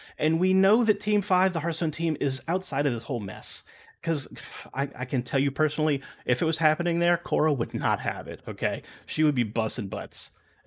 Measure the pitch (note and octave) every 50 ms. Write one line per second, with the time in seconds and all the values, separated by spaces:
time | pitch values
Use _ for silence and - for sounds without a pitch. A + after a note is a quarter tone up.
0 | - - - - - D#3 D#3+ E3 F3+ F#3 F#3+ F#3+ F#3+ F#3+ G#3 A#3+ A#3+ G#3 G3 G3
1 | - G#3 G#3 G#3 F#3+ - F#3+ F3+ F#3 F#3+ E3+ E3+ C#3 E3+ D#3+ - F3 D#3 D3 -
2 | E3+ E3 D#3 - - C#3 C3 C3 - - F3 F#3+ F#3 - - C#3 D3 C#3+ A#2+ A2+
3 | - - C#3 A#2 G#2 F#2+ - - - - - - - - - - - - - _
4 | - E3 E3 D3 - - - - - - - - - - - C3 C#3 C#3 - -
5 | C3 B2+ - B2+ B2+ - - C#3 C#3 C#3+ C3+ - D#3 D3+ - - D3+ D#3 D3 C3
6 | - - - - - - B2+ - F3 D#3+ D#3+ - E3+ D#3 D#3 - E3+ F3 E3+ E3+
7 | E3+ F3 F3 E3+ - - - D3 D3+ D#3 D3 B2+ A2 - - - D3+ B2 G#2+ G2
8 | - B2+ G2+ G2 - - - - - - G#2 - B2 - - - - - - -
9 | - - - - D#3 D3+ C#3+ B2+ A#2+ G#2+ A2 A#2 A2+ G#2+ - - G#2+ F#2+ G2+ G2+
10 | F#2 F#2 - - - - - _ _ _ _ _ -